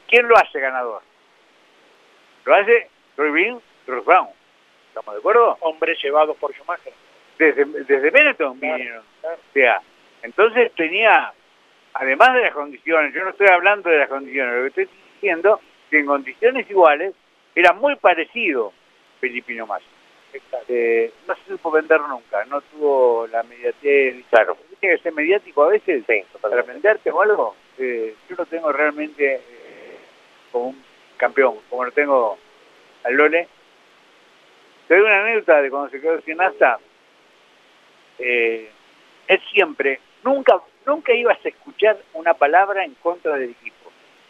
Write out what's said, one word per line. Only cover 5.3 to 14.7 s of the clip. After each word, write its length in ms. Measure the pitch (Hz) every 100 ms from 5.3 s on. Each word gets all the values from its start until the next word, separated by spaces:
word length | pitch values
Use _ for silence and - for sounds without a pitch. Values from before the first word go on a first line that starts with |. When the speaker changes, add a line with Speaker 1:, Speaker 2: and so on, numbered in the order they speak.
| 233 226 135
Speaker 2:
Hombres 380 | 165 156 165 165
llevados 340 | 139 147 156 147
por 160 | 143
Schumacher. 400 | 135 - 175 - - _ _ _ -
Speaker 1:
Desde, 260 | 160 131
desde 460 | 143 151 135 139 143
Benetton 480 | 262 302 - 143 127
Speaker 2:
Claro, 180 | - 156
Speaker 1:
vinieron. 280 | 123 113 - _
Speaker 2:
claro. 140 | 156 165
Speaker 1:
O 160 | _
sea, 280 | 139 123 101 - _ _ _
entonces 500 | 117 120 220 226 240
tenía, 580 | - 160 185 220 170 113 - _ _ _ _ _
además 400 | - 131 139 247
de 80 | 254
las 120 | 196
condiciones, 580 | 147 147 131 156 160 147
yo 120 | 131
no 60 | 190
estoy 180 | 185 202
hablando 420 | 180 185 208 180
de 80 | 156
las 100 | 139
condiciones, 460 | 135 135 135 127
lo 80 | 120
que 60 |
estoy 200 | 135